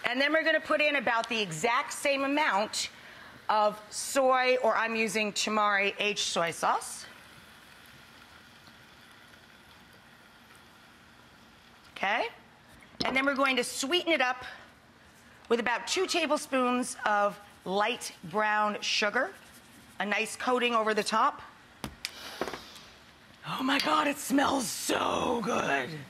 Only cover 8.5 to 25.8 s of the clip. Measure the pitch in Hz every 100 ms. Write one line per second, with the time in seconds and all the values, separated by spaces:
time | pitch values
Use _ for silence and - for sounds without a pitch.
8.5 | - - - - - - - - - -
9.5 | - - - - - - - - - -
10.5 | - - - - - - - - - -
11.5 | - - - - - 190 233 453 - -
12.5 | - - - - - 226 254 277 269 269
13.5 | 254 - - 269 349 330 311 254 254 -
14.5 | - - - - - - - - - -
15.5 | 233 240 226 - 359 370 359 302 294 -
16.5 | 269 247 247 254 - 214 208 202 185 -
17.5 | - 185 196 214 247 - - 170 190 214
18.5 | 214 208 202 - - 208 233 359 - -
19.5 | - - - - - 196 202 220 - -
20.5 | 247 240 233 220 214 196 220 269 - -
21.5 | - - - - - - - - - -
22.5 | - - - - - - - - - -
23.5 | - 262 277 294 311 294 277 - 277 277
24.5 | 277 226 - - - - - - 240 208
25.5 | 233 - 139